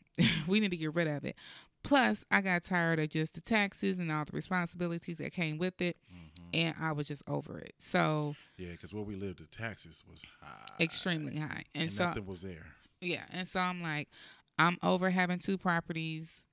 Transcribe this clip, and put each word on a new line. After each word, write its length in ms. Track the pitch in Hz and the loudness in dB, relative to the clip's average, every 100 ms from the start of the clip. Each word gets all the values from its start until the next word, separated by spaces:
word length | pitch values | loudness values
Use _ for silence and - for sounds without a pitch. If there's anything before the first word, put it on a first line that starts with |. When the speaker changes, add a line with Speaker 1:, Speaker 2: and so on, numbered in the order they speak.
| _ - | _ 4
Speaker 1:
<laughs> 280 | 202 165 151 | 6 6 4
We 140 | 208 | 4
need 100 | 208 | 4
to 40 | 175 | 0
get 180 | 156 | -2
rid 120 | 160 160 | 2 0
of 160 | 143 | 0
it. 120 | 131 - - - - _ | -4 -8 -12 -18 -20 _
Plus, 440 | - 277 220 208 - | 4 6 6 4 4
I 120 | 202 | 2
got 200 | 190 175 | 4 2
tired 360 | - 180 165 160 | 2 2 4 4
of 100 | 156 | 2
just 260 | 160 156 - | 2 0 -2
the 40 | |
taxes 580 | - 226 196 - 196 185 | 0 2 2 0 0 0
and 140 | 170 | 0
all 140 | 156 151 | -2 -2
the 60 | 151 | -4
responsibilities 800 | - 185 170 170 175 170 - 165 | 0 0 0 -2 -2 -2 -6 -6
that 160 | 139 | -6
came 240 | - 160 151 | -2 -2 0
with 240 | 180 - | -2 0
it, 160 | 175 - - | -2 -2 -12
Speaker 2:
Mm-hmm. 380 | 90 160 - 87 | -18 -18 -16 -2
Speaker 1:
and 240 | 156 165 - | 2 2 0
I 140 | 160 | -2
was 160 | 147 143 | -2 -2
just 140 | 143 - | -6 -4
over 320 | 143 139 - | -4 -4 -10
it. 160 | - - | -12 -10
So 580 | - 180 160 151 147 147 - - | -2 2 2 2 -2 -6 -14 -12
Speaker 2:
Yeah, 180 | 90 85 | -10 -10
'cause 160 | 85 | -10
where 100 | 104 | -8
we 100 | 104 98 | -6 -4
lived, 220 | 98 85 | -6 -8
the 80 | 80 | -12
taxes 580 | - 113 95 85 78 - | -10 -8 -8 -14 -16 -16
was 160 | 82 - - | -20 -20 -18
high. 340 | 73 52 53 - | -16 -16 -10 0
Speaker 1:
Extremely 600 | 165 - 185 165 147 151 | 2 2 0 -2 -4 -6
high. 260 | 151 - - | -6 -8 -8
And 100 | 147 | -4
Speaker 2:
And 60 | 160 | -2
Speaker 1:
so 120 | 202 | 0
Speaker 2:
nothing 220 | 175 120 95 | 0 -2 -6
was 160 | 92 | -8
there. 240 | 95 82 80 - _ - | -10 -12 -16 -20 _ -8
Speaker 1:
Yeah, 240 | 180 156 - | -4 -4 -6
and 180 | 175 185 | -8 -4
so 120 | 190 | -2
I'm 200 | 180 180 | -2 -2
like, 300 | 170 151 143 - - - _ - | -4 -4 -6 -12 -20 -20 _ 4
"I'm 180 | 165 175 | 4 6
over 260 | 180 185 185 | 4 4 4
having 300 | 185 180 180 | 4 2 2
two 180 | - 190 | 0 0
properties, 880 | 185 170 - 160 160 160 160 - - | 2 0 0 -4 -4 -4 -6 -8 -10